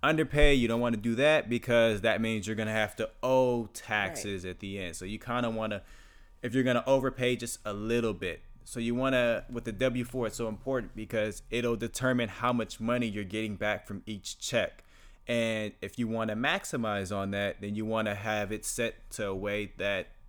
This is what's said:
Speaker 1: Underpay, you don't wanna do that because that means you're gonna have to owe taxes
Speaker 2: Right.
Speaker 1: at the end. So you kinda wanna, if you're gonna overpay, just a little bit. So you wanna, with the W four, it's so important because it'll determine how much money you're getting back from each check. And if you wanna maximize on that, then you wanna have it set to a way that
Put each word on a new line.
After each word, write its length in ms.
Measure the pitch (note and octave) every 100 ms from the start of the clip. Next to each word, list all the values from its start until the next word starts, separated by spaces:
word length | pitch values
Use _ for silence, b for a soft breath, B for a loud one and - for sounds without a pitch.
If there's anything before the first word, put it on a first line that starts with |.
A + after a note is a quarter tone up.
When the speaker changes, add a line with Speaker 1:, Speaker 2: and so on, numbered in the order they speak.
Speaker 1:
Underpay, 520 | C#3 D#3+ D3 D3 D3
you 140 | C#3 A#2
don't 120 | A#2
wanna 160 | A#2+ A2+
do 180 | A2+ A2+
that 320 | C#3+ D#3 -
because 520 | A#2 - A#2+ A2+ G#2
that 180 | A2+ G2
means 260 | A2+ A2+ G2+
you're 100 | A2
gonna 160 | A2
have 220 | A2 G#2 -
to 140 | A2 -
owe 440 | B2+ C3 B2+ A#2+ A2
taxes 720 | - - G#2+ G2 F#2+ G#2 G2
Speaker 2:
Right. 60 | F2+
Speaker 1:
at 100 | F2+
the 180 | G2+ G2
end. 180 | F2+ D#2+
So 80 |
you 140 | F#2 G#2+
kinda 320 | - B2 A#2+
wanna, 320 | A2 A2 G#2 - b b b b -
if 120 | B2
you're 100 | B2
gonna 200 | B2+ A#2+ B2+
overpay, 500 | C3+ B2+ B2+ B2 B2
just 220 | A#2 -
a 80 | G#2+
little 420 | G2+ G#2+ A#2+ A2+
bit. 280 | F2+ F2+ D#2+ - -
So 160 | - B2+
you 140 | A#2 A#2+
wanna, 480 | C3 B2+ A#2+ A2 -
with 140 | A#2+
the 80 | A#2+
W 320 | G2+ C3 B2
four, 220 | B2 C3 A2+
it's 100 | -
so 120 | A#2
important 460 | G#2 - C3 G#2 -
because 460 | G#2+ A2+ G#2+ G2+ -
it'll 260 | A#2 A#2+ A#2
determine 520 | A#2 - C3 B2 A2+
how 240 | - A#2+
much 280 | B2 A2 -
money 260 | A2+ B2 A#2+
you're 160 | G#2
getting 300 | G2 G#2+ A2 G2
back 300 | G#2 G#2 -
from 160 | G2 -
each 320 | G#2 - -
check. 440 | - A#2+ F#2+ - - b b b -
And 440 | A#2+ A2+ A2 G#2+ -
if 160 | G#2 -
you 80 | A#2
wanna 280 | A2+ A2 G#2+
maximize 800 | C3+ F#3 - C#3 A2+ G2+ F#2+
on 180 | G2+ G2
that, 280 | G2 G2+ -
then 140 | G2+
you 100 | G#2
wanna 300 | A2 A2 G#2+
have 380 | G2+ A2 G#2+ G#2
it 120 | A2
set 460 | - - A#2 - -
to 140 | - G#2
a 60 |
way 380 | F#2+ G2+ G#2 G2+ -
that 300 | G2+ G2 E2 -